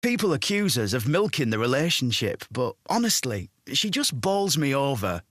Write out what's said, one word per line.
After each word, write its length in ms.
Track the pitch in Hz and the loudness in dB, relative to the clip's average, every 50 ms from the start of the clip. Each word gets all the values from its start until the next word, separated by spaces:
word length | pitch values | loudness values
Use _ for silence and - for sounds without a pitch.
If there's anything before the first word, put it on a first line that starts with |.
People 300 | - 240 240 226 214 208 | 0 0 0 2 2 2
accuse 460 | 165 127 - - 208 202 208 196 131 123 | 2 2 0 0 0 2 2 2 2 0
us 140 | 113 101 | 0 0
of 160 | 95 127 107 110 | 0 -2 0 2
milking 420 | 151 170 208 214 - - 151 117 | 2 2 2 2 0 0 0 0
the 80 | 110 107 | 0 0
relationship, 840 | 113 123 127 135 151 170 165 - - 123 117 - - 104 - - - - | 2 2 2 2 2 0 0 0 0 0 0 0 0 -2 -2 -4 -10 -10
but 260 | - - 127 120 - _ _ - | -6 -4 -4 -4 -4 _ _ -2
honestly, 640 | - 220 240 226 - - - 135 113 104 90 85 _ _ _ - | 0 0 2 2 0 0 -2 -2 -4 -4 -6 -8 _ _ _ -6
she 180 | - - - 107 | -2 -2 -2 0
just 280 | - 269 294 - - 131 | -2 0 -2 -2 -2 0
bowls 380 | 110 190 196 202 196 196 143 | 0 0 2 2 2 0 2
me 180 | 147 156 143 135 | 2 2 2 2
over. 480 | 139 139 139 139 120 98 98 90 85 - _ | 2 2 0 0 0 0 -2 -2 -4 -6 _